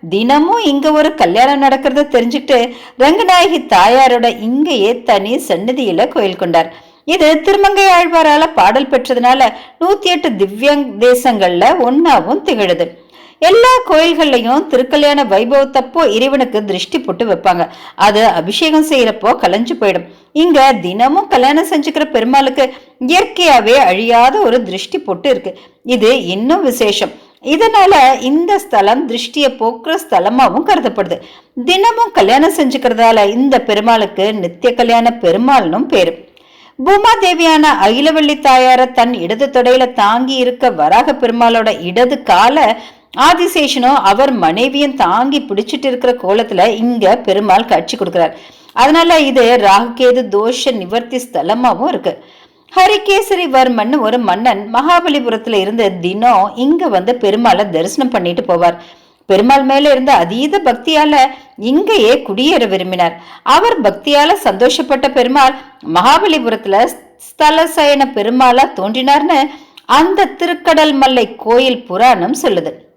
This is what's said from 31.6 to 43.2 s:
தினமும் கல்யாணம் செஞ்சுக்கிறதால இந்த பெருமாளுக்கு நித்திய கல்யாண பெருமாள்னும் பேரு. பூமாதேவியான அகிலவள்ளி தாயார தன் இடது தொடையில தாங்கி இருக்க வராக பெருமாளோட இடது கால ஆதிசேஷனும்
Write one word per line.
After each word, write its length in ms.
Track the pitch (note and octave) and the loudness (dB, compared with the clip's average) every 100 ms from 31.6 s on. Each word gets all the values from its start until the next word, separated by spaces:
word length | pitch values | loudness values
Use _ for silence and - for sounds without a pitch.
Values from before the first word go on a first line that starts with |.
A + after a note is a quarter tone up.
| B3 | -4
தினமும் 460 | F#4 G#4 A4+ A4+ | 0 0 0 -2
கல்யாணம் 400 | - F#3+ B3+ D#4 | 0 0 2 2
செஞ்சுக்கிறதால 760 | - C#4 C4 B3+ A3+ A3+ A3+ G3+ | 0 -2 -2 -4 0 2 2 0
இந்த 320 | A#3 C#4 C4 | 0 0 0
பெருமாளுக்கு 720 | B3 G#3 A3 A3+ G3+ G3+ G3 | 0 -2 0 0 0 -2 -4
நித்திய 400 | G#3+ F3 F3 B3 | -4 -8 -2 -4
கல்யாண 440 | A#3+ A#3+ A#3 A#3 A#3 | 0 0 0 -2 -4
பெருமாள்னும் 640 | F3+ F#3 B3+ C4+ F3+ F3+ - | -2 0 2 0 0 -4 -2
பேரு. 440 | G#3 E3+ E3 - _ _ _ _ _ C4 | 0 0 -4 -20 _ _ _ _ _ 0
பூமாதேவியான 800 | G4+ G#4+ A4+ F#4+ F4 E4 D#4 D4+ G#3+ | 2 4 2 0 0 2 4 2 2
அகிலவள்ளி 580 | G3 A#3 D4 D#4 D4 D4 | 2 2 0 0 0 0
தாயார 460 | C#4+ B3+ B3+ B3+ B3+ | 2 4 4 4 2
தன் 280 | B3+ A#3 | 2 0
இடது 320 | A#3 E3+ A3 C4+ | 0 -6 -2 -2
தொடையில 480 | B3 B3 B3+ B3+ | 0 2 2 2
தாங்கி 420 | B3+ G#3 A3+ B3+ C4+ | 0 0 0 -2 -2
இருக்க 340 | B3 B3 B3+ | -2 0 -2
வராக 420 | F3+ D3+ G3+ D4+ | 0 2 2 2
பெருமாளோட 760 | C#4 A#3+ A#3 A#3 A3+ A3 F#3 E3+ | -2 -2 0 0 2 0 -4 -4
இடது 380 | F3+ B3 C#4 | 0 0 -2
கால 540 | - F3+ A3+ D4 A#3+ A3+ - _ _ | 0 2 4 2 0 -2 -8 _ _
ஆதிசேஷனும் 840 | - | 0